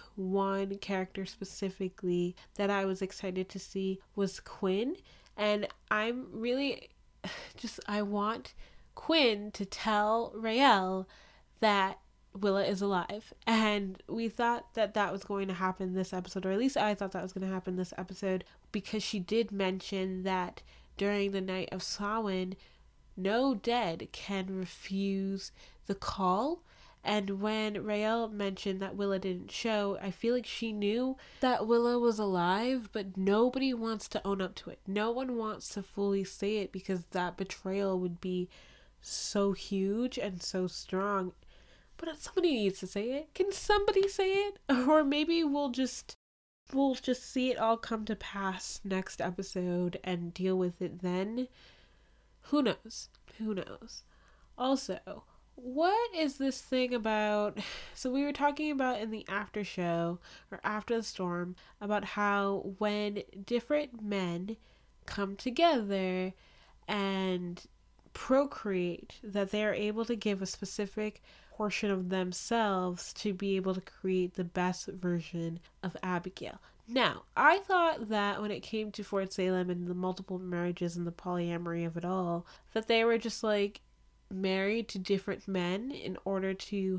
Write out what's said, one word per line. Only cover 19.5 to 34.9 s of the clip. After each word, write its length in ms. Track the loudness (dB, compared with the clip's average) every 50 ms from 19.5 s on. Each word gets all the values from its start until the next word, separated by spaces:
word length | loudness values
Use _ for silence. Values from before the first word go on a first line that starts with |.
mention 720 | 0 0 0 0 0 -2 -4 -4 -4 -2 -2 -2 -2 -2 0
that 380 | 0 0 0 -2 -4 -8 -12 -18 -20 -20 -20 -20 -18 -4
during 340 | 0 0 2 2 2 2 2
the 100 | 0 0
Night 280 | -2 -2 -2 -4 -4 -4
of 120 | -6 -6 -6
Samhain, 720 | -6 -6 -4 -2 -2 0 0 0 0 0 0 -2 -2 -6 -10 -14 -20 -20 -20 -20 -20 _ -20 -20 -16 -8
no 360 | -2 0 2 2 4 4 4 2
dead 540 | 2 0 0 2 2 2 0 -2 -4 -8 -12
can 360 | -12 -12 -6 -4 -2 -2 -2
refuse 1040 | -2 -4 -4 -6 -6 -8 -14 -8 -4 -2 0 0 0 0 0 -2 -2 -4 -4 -8 -12 -14 -18 -20 -20 -20 -14 -6
the 80 | -6 -6
call. 680 | -4 -4 -6 -2 2 2 4 4 4 2 0 -2 -4 -8 -16 -20 -20 -20 -20 -20 _ -2
And 380 | 0 0 2 0 0 -2 -2
when 340 | 0 0 0 0 0 0 -2
Raelle 560 | -2 -2 0 0 2 2 2 2 2 0 -2
mentioned 500 | -2 -2 -2 -2 -4 -2 -4 -4 -2 -2
that 140 | -4 -4 -2
Willa 240 | -2 0 0 0 0
didn't 320 | 0 -2 -4 -4 -6 -8
show, 480 | -8 -4 0 0 2 2 2 0 -2 -2
I 80 | -4 -6
feel 240 | -6 0 0 2 2
like 140 | 2 0
she 260 | -4 -6 -6 -4 -4 -2
knew 440 | 0 2 2 2 2 0 0 -2 -6 -10 -18 -4 0
that 260 | 2 2 4 2 4
Willa 320 | 4 4 6 6 4 4 4
was 180 | 4 4 4
alive, 720 | 4 2 2 2 4 4 4 4 2 2 0 0 -2 -2 -6
but 260 | -6 -6 -6 -4 -4
nobody 560 | 0 4 6 6 6 6 4 4 2 2 2 2
wants 340 | 0 0 -2 -2 -4 -6 -4
to 160 | -4 -2 0
own 160 | 0 0 0
up 140 | -2 -4 -6
to 160 | -10 -12 -12
it. 80 | -14 -10 _
No 240 | -4